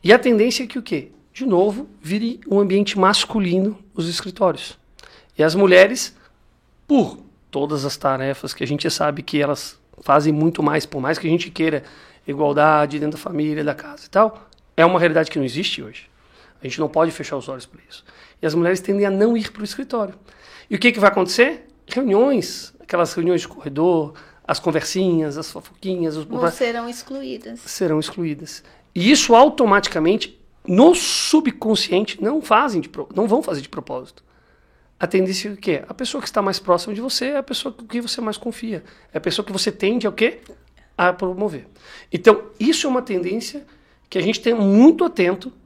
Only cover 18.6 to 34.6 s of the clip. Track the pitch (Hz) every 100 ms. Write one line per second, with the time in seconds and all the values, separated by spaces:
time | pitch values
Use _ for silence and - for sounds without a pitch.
18.6 | 170 185 185 202 202 196 220 233 208 -
19.6 | 208 - 269 240 196 - - _ - -
20.6 | - 196 240 226 202 196 180 - 262 311
21.6 | - _ - 247 262 196 269 254 - -
22.6 | - _ - 175 165 - 170 175 - -
23.6 | 147 139 175 170 147 - - _ - -
24.6 | 175 151 - 185 185 165 156 143 156 -
25.6 | - _ 190 180 165 156 156 226 170 165
26.6 | 240 233 233 240 - 269 269 226 - 117
27.6 | - - 175 156 151 - 165 143 160 -
28.6 | - _ _ - 196 294 - 233 294 302
29.6 | 226 202 196 170 160 214 - _ _ _
30.6 | - 180 311 349 - - - 311 302 -
31.6 | 220 214 - 185 214 - 214 302 - 220
32.6 | 269 185 - - 143 - 214 240 320 147
33.6 | 135 - 131 131 131 _ _ _ _ _